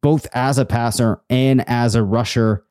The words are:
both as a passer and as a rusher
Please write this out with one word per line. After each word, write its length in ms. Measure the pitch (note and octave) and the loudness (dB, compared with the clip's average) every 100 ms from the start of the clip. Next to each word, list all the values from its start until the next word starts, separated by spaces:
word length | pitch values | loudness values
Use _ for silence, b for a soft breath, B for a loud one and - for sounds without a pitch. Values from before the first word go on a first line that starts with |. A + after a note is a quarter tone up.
both 240 | D3 C#3+ - | 2 0 -2
as 240 | B2 C3 C3+ | -4 -2 0
a 80 | - | 0
passer 560 | A#2+ A#2 - A#2 G#2 _ | 0 -2 0 -2 -2 _
and 340 | B2+ C3 C3 - | 0 2 2 0
as 240 | A#2+ A#2+ | 0 0
a 100 | A2+ | 0
rusher 640 | G#2 A2+ A2+ - A2 G2+ _ | 0 -2 -2 0 0 0 _